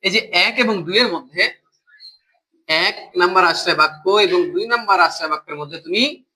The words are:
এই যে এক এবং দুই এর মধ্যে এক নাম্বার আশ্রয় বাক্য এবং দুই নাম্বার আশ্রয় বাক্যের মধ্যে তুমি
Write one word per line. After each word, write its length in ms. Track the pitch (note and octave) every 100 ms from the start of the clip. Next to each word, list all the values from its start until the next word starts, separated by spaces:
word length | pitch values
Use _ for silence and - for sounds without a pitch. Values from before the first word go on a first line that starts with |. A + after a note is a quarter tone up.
এই 60 | F#3+
যে 80 | G#3
এক 360 | G#3+ F3 G3+ A#3
এবং 160 | A#3 G3+
দুই 160 | D#3+ G3+
এর 100 | A#3
মধ্যে 300 | E3 - D#3+ G3+ - _ _ _ _ - _ _ _ _ _ -
এক 440 | D#3+ F#3 A3 - F3+
নাম্বার 280 | F3+ F#3
আশ্রয় 320 | F3 D#3+ F3+ D#3
বাক্য 340 | D3+ - F3
এবং 400 | G#3 G3 F3+ F3
দুই 160 | F3 A3+
নাম্বার 340 | A#3 G#3+ F#3+
আশ্রয় 300 | E3 - D#3
বাক্যের 260 | D3+ - D3
মধ্যে 220 | D3 E3
তুমি 460 | E3 F#3+ C#4 F4 _